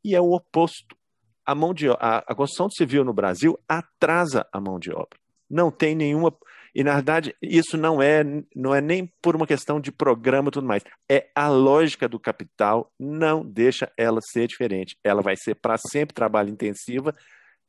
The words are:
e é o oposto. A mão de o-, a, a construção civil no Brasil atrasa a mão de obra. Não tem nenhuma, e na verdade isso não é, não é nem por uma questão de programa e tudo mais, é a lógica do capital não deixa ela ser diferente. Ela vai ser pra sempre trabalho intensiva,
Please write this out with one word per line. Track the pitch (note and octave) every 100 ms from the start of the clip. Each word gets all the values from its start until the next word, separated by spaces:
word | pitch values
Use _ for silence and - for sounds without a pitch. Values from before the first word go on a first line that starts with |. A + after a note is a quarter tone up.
e | G#3
é | F3+
o | F3
oposto. | F3+ - E3 D#3+ - - - _ _ _ _ -
A |
mão | C#3+ E3
de | D#3+ D3
o-, | -
a, | A#2 A2+
a | -
construção | A2+ C#3+ - G3
civil | - C#3+ C#3
no | B2+
Brasil | G#2 F#2+ F2+ D#3 - -
atrasa | D#3+ - - - E3+ E3 B2+ -
a | G2
mão | G2 F#2
de | E2+
obra. | D#2+ - _ _ _ -
Não | D#3 E3+
tem | - D#3+
nenhuma, | D#3+ D3 D3 E3 - _ - -
e | -
na | C#3+
verdade | C#3+ C3+ D#3+ D3 -
isso | - E3 D#3+ D#3+
não | D#3+ D3+
é, | C#3 D3+ D3 D3 -
não | C3+ C3
é | C#3
nem | D3 F3+ F3+ _
por | E3+ D#3+
uma | D3+
questão | C#3+ - D3
de | C#3
programa | - C#3+ A#2 B2 C3+ C#3
e |
tudo | C#3+ C3
mais, | G2+ - - -
é | C#3 -
a | - D3
lógica | C3 C3+ D3 D#3+ - A#2+
do | A#2
capital | - - E2 - G#2 A2+ - -
não | C3+ D#3 D#3+ D#3
deixa | - G2+ B2+ B2+ - -
ela | A#2 A2+
ser | - A#2 A#2
diferente. | - A#2+ F#2+ F#2 -
Ela | G#2 G2+
vai | G2 F#2+
ser | -
pra | G#2+ A2+ A2+
sempre | - D3 D3
trabalho | - A2 G#2+ G2+
intensiva, | G#2 G#2 G2+ - C3 D3 - _ _ _ _